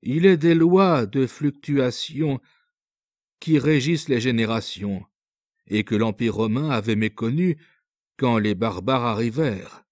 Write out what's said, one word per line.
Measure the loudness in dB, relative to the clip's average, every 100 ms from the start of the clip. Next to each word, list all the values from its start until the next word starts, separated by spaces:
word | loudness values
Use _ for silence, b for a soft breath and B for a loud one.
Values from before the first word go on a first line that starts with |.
Il | -4 2 4
est | 4
des | 4 4
lois | 6 6 4 2 0
de | -2 -2
fluctuation | -2 -4 -4 -4 -2 -2 -4 -10 -6 -4 -4 _ _ _ _ _ _ _ _ _ _
qui | 0 2
régissent | 4 2 2 -2 0
les | 0
générations | 0 0 0 -2 -6 -8 -6 -6 -10 _ _ _ _ _ _
et | -4 0
que | 0
l'Empire | -2 -2 -4 -2
romain | -2 -2 -2
avait | -2 -2 -2
méconnues | -2 -4 -4 -2 -2 -2 b b b _ _ -4
quand | 0 2
les | 0
barbares | -2 -4 -4 -2 -2 0
arrivèrent. | -2 -2 -2 -2 -4 -10 -20 _